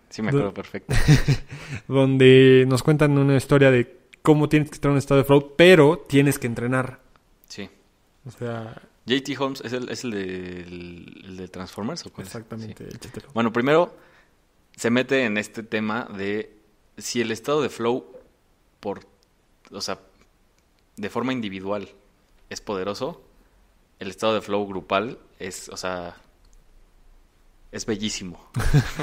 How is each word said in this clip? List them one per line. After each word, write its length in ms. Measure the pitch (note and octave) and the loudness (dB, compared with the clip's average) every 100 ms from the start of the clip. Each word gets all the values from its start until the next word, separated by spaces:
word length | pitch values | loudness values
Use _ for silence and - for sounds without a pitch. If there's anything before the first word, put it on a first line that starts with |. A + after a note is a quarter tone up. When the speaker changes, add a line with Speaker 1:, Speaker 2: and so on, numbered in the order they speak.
| _ | _
Speaker 1:
sí 100 | - | -6
me 80 | A2 | -2
Speaker 2:
Do- 60 | C#3 | 0
Speaker 1:
acuerdo 160 | G2+ | -2
perfecto. 400 | F#2+ F#2+ G2 - B2+ - D3 - C3+ | -6 -12 -14 -2 2 4 4 4 -2
Speaker 2:
<laughs> 480 | - C#3+ - C3+ - | -4 -16 -14 -14 -4
Donde 760 | C3+ C3+ C3+ C3 C3 C3 C3 C3 | 0 2 6 8 10 10 8 6
nos 140 | C3 | 2
cuentan 340 | - D#3 D3 C#3+ | 2 2 4 4
una 180 | C#3 C#3 | 4 2
historia 340 | - C#3+ C3+ | 2 4 6
de 260 | B2+ B2 - _ - | 6 2 -6 _ -2
cómo 260 | - D3+ D3 | 2 4 4
tienes 220 | D3+ D3 | 2 0
que 40 | |
estar 140 | - C#3+ | -2 0
en 20 | |
un 60 | C#3+ | 0
estado 200 | C3 C#3 | 2 2
de 60 | |
flow, 300 | C3+ C#3+ C#3+ - | 4 2 2 4
pero 420 | F3 F3+ C#3+ F3 - | 8 8 8 4 0
tienes 300 | C#3 C#3+ C3+ | 2 2 0
que 80 | B2 | -4
entrenar. 540 | A#2 A#2+ C3 B2+ - _ _ _ _ _ | -6 -4 -4 -4 -10 _ _ _ _ _
Speaker 1:
Sí. 200 | - G2 _ _ _ _ _ B2+ | -18 -18 _ _ _ _ _ -20
Speaker 2:
O 40 | |
sea 500 | - A#2+ A#2 A2+ A#2 - _ - | -14 -10 -10 -12 -18 -20 _ -4
Speaker 1:
J 140 | C3+ | -4
T 140 | C3+ C3 | -4 -6
Holmes 240 | C3+ C3+ | -6 -6
es 80 | - | -8
el, 160 | B2+ B2 | -8 -8
es 160 | A2+ | -10
el 60 | B2+ | -8
de, 500 | G2+ F#2 F#2 F2+ F2+ | -8 -8 -10 -12 -14
el, 600 | F2 F2 F2 F2 E2+ - | -16 -16 -16 -18 -20 -20
el 120 | - F#2 | -20 -16
de 120 | F#2 | -16
Transformers, 560 | F2+ F#2 - G#2+ E3 G2+ | -14 -14 -10 -10 -10 -14
¿o 60 | |
cuál 140 | - F#2+ | -18 -16
es? 80 | |
Speaker 2:
Exactamente, 500 | A#2 A2 A2+ A2 G#2+ | -16 -16 -16 -16 -16
Speaker 1:
Sí. 60 | A2+ | -18
Speaker 2:
el 80 | A2+ | -18
chetero. 280 | - - - | -18 -18 -10
Speaker 1:
Bueno, 200 | A2+ A#2 | -4 -2
primero 440 | A2+ B2+ D#3 F3 - _ _ _ _ _ _ _ - | 0 2 2 2 -4 _ _ _ _ _ _ _ -8
se 140 | A#2 | -2
mete 340 | A#2+ C3 C3+ | 0 0 0
en 140 | A#2+ G#2 | 0 -2
este 240 | G#2 - | -6 -10
tema 440 | G#2+ G#2+ G#2+ A2 - G#2 | -8 -6 -4 -6 -8 -10
de 380 | G2 G#2+ G#2+ _ _ _ _ - | -6 -6 -8 _ _ _ _ -16
si 220 | G#2 A#2+ | -8 -4
el 100 | A2+ | -4
estado 300 | A2 - D3 | -6 -4 -2
de 60 | B2 | -2
flow 340 | - A#2 B2+ - - - _ _ _ _ _ | -4 -4 -4 -8 -20 -20 _ _ _ _ _
por, 200 | G#2 F#2+ - _ _ _ _ _ _ | -12 -12 -14 _ _ _ _ _ _
o 80 | G2 | -14
sea, 180 | G2+ F#2+ _ _ _ _ _ _ _ _ _ - | -12 -12 _ _ _ _ _ _ _ _ _ -14
de 120 | G#2 | -10
forma 220 | A#2+ A#2+ | -6 -6
individual 560 | C3 G#2 F#2+ F#2+ G#2 G2 - _ _ _ _ _ | -6 -8 -10 -8 -8 -10 -18 _ _ _ _ _
es 100 | G#2 | -14
poderoso, 640 | - G2+ F#2 G#2 C3 F3 _ _ _ _ _ _ _ _ | -8 -8 -6 -8 -10 -12 _ _ _ _ _ _ _ _
el 100 | G2 | -14
estado 260 | F#2 A2 | -4 -2
de 60 | G#2+ | -2
flow 240 | F#2 G2+ G2+ | -2 -4 -4
grupal 500 | F#2+ E2 G2 A2 - _ _ | -8 -2 -2 -2 -8 _ _
es, 280 | F#2 - - | -14 -14 -16
o 60 | - | -12
sea, 380 | F#2 F#2 F2 E2+ _ _ _ - _ _ _ _ _ _ _ _ _ _ _ | -8 -8 -10 -16 _ _ _ -20 _ _ _ _ _ _ _ _ _ _ _
es 140 | A2 - | -12 -6
bellísimo. 540 | G#2+ G#2+ - F#2 E2 - | -4 -4 -8 -12 -16 -12
<laughs> 40 | - A2 D3 - - | -4 2 2 0 -6